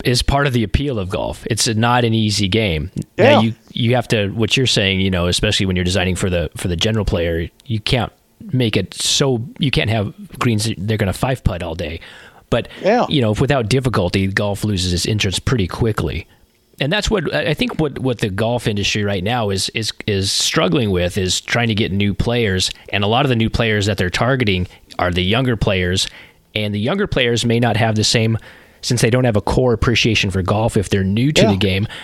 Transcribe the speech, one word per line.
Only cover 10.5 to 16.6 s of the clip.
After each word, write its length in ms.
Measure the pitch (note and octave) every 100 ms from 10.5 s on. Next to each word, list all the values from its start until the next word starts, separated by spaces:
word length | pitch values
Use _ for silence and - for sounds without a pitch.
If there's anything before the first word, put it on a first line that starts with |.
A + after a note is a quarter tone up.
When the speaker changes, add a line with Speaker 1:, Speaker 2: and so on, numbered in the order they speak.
| G#2+
Speaker 1:
that 120 | A2 F2
they're 180 | G#2 G#2+
gonna 160 | G2
five 320 | - C3 B2+
putt 180 | - F2
all 120 | E2+
day. 260 | E2 D#2 E2 - - - - _
But, 200 | A#2+ - -
Speaker 2:
Yeah. 240 | F#3 A#3+ -
Speaker 1:
you 100 | D3
know, 100 | A2
if 80 | G#2
without 260 | C3+ C#3 G#2+
difficulty, 580 | C3 B2+ A2 F2 G2 G2
golf 360 | F#2+ G#2 G2
loses 300 | G#2 F#2+ F#2
its 100 | F2
interest 400 | - G#2+ G2 -
pretty 220 | - B2 F2+
quickly. 600 | - A#2 - E2+ D#2 - _ _ _